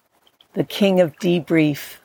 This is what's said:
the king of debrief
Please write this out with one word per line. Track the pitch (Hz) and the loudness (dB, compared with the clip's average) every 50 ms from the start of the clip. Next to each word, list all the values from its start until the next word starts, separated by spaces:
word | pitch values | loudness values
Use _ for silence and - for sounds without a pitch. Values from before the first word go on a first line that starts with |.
| _ _ _ _ _ _ _ _ _ _ | _ _ _ _ _ _ _ _ _ _
the | _ 156 147 | _ -6 -6
king | - - - 208 196 185 185 | -6 -2 0 0 2 4 2
of | 180 156 - | 2 2 -2
debrief | - - 175 175 175 139 - 170 160 156 151 143 - - - - - | -2 -2 0 0 0 0 0 0 2 2 2 0 -4 -8 -14 -18 -20